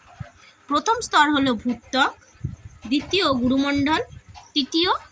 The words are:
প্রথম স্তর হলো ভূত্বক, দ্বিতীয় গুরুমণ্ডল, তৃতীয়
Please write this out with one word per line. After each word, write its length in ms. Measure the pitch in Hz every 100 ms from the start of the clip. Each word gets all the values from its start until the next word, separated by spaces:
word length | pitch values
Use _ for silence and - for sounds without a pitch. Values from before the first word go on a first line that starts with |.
| - - - - - _ -
প্রথম 320 | 285 294 466
স্তর 300 | - 359 294
হলো 220 | 294 269
ভূত্বক, 600 | 220 247 233 - 262 277 - - - - - - - 214
দ্বিতীয় 460 | 277 - 370 330
গুরুমণ্ডল, 680 | 262 247 269 277 285 277 330 508 - - - -
তৃতীয় 380 | 294 262 320 359 554 -